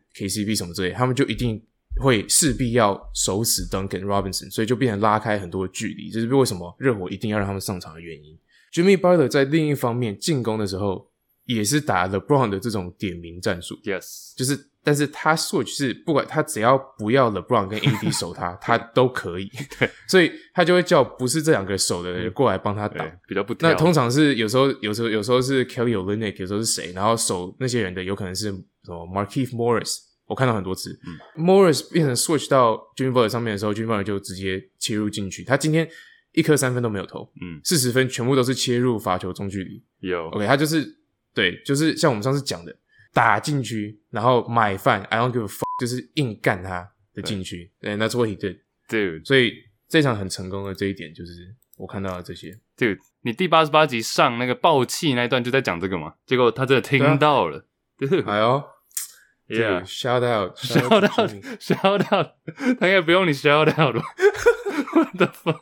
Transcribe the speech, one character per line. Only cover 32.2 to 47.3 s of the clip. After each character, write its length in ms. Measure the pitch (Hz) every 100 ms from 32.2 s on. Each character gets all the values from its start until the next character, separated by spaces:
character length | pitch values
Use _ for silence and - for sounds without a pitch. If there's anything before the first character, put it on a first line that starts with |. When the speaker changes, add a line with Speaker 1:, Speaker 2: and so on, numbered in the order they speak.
| - 147 -
Speaker 1:
到 260 | 135 117 110 - -
Jimmy 160 | 131
Butler 160 | 127 110
上 120 | 120
面 120 | 117
的 60 | 101
时 60 |
候， 80 | 107
Jimmy 140 | 104 113
Butler 160 | 107
就 160 | 98 98
直 160 | 98
接 320 | 92 95 95 95 -
切 180 | - 107
入 120 | 107
禁 220 | 104 95
区。 140 | -
他 120 | 90 135
今 120 | 156
天 160 | 156 160 - - _ _
一 100 | -
颗 140 | 156 143
三 160 | 127
分 100 | 123
都 60 | 117
没 100 | 101
有 60 |
投， 260 | 87 - - -
Speaker 2:
嗯。 180 | 90 80
Speaker 1:
四 140 | - 170
十 160 | 123
分 160 | 123 131
全 160 | -
部 100 | 120
都 80 | 135
是 120 | 123
切 240 | 127 - 120
入 200 | 127 110
罚 200 | 98 92
球 120 | 95
中 160 | 90 98
距 160 | 98
离。 220 | 90 98 _ _
Speaker 2:
有。 280 | 92 87 82
Speaker 1:
OK， 160 | 104 104
他 100 | 139
就 100 | 151
是， 320 | 160 117 - _ _ _
对， 300 | - 92 90
就 120 | - 139
是 200 | 156 -
像 140 | 165
我 40 |
们 60 | 110
上 120 | 123
次 100 | 139
讲 220 | - 87
的， 120 | 85 - _ _ _
打 260 | 139 113 104
进 240 | - 147
去， 340 | 110 113 104 107 _
然 120 | 113
后 240 | 117 123 107
买 280 | 117 107 98
饭， 260 | 139 107
I 160 | 98 110
don't 120 | 123
give 120 | 120
a 20 | 104
fuck， 160 | - - -
就 60 | 120
是 240 | 127 -
硬 220 | 151 127 101
干 180 | 139 98
他 280 | 92 90 92 _ _
的 80 | -
禁 200 | 87